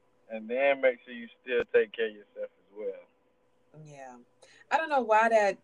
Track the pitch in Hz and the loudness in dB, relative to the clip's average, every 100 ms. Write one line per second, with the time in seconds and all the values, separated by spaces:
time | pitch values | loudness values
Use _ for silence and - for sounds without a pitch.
0 | _ _ - 110 110 123 139 139 131 123 | _ _ -12 -12 -6 0 2 2 2 0
1 | - 120 117 _ 127 120 113 120 110 - | -6 -16 -16 _ -4 -4 2 2 2 -2
2 | 110 104 - - 104 _ _ 101 104 90 | -6 -8 -18 -14 -14 _ _ -12 -12 -12
3 | 87 _ _ _ _ _ _ 151 156 143 | -16 _ _ _ _ _ _ -20 -20 -20
4 | 131 123 _ _ _ _ - 277 320 277 | -20 -20 _ _ _ _ -4 -2 0 -2
5 | 220 214 226 226 202 - | 2 4 4 4 2 -2